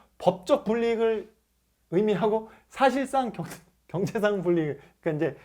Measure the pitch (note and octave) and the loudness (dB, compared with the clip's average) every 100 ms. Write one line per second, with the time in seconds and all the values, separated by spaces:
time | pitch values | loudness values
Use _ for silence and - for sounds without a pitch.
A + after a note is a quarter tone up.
0 | _ - - C4+ - C#4+ - A#3 A#3 A3+ | _ -4 -2 -2 0 0 2 0 0 0
1 | A3+ A3 - _ _ _ _ _ _ E3+ | 0 -2 -6 _ _ _ _ _ _ 0
2 | G#3+ F#3 G#3+ A3 A3 - _ - C4+ B3+ | 2 2 2 0 -4 -14 _ 0 2 2
3 | C4 C4+ B3 - D#3+ - - _ _ D#3+ | 0 0 -2 -4 -10 -12 -20 _ _ -4
4 | F#3+ A3 G#3 G3+ F3 E3+ D#3 - - _ | -4 0 0 0 0 0 0 -6 -12 _
5 | F3 D3+ D#3 D3 | -4 -2 -2 -4